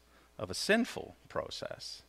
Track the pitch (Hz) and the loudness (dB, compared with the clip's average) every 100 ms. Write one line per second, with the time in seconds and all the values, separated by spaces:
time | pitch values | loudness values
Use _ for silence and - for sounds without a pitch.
0 | - - - - 95 92 - 220 240 - | -20 -20 -16 -8 -4 0 6 6 4 -2
1 | - - - - - - - - - - | -8 -12 -4 -4 -2 -4 -6 -8 -10 -12